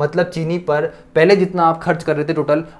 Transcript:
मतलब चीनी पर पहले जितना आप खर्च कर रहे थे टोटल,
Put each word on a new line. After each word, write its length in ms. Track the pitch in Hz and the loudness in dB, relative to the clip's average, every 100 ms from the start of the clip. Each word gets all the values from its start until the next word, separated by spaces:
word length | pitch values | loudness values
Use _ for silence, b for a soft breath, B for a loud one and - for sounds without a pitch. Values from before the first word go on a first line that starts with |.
मतलब 260 | 147 165 175 | -4 -2 -4
चीनी 320 | 170 160 175 | -4 -4 -4
पर 260 | 175 151 160 B B | -2 -2 -2 B B
पहले 220 | 156 165 202 | 2 4 4
जितना 280 | 180 180 | 2 2
आप 160 | 165 165 | 0 0
खर्च 200 | 165 165 | -2 -4
कर 120 | - 147 | -2 -4
रहे 80 | |
थे 80 | 147 | -2
टोटल, 300 | 156 147 151 160 B | -2 0 -2 -2 B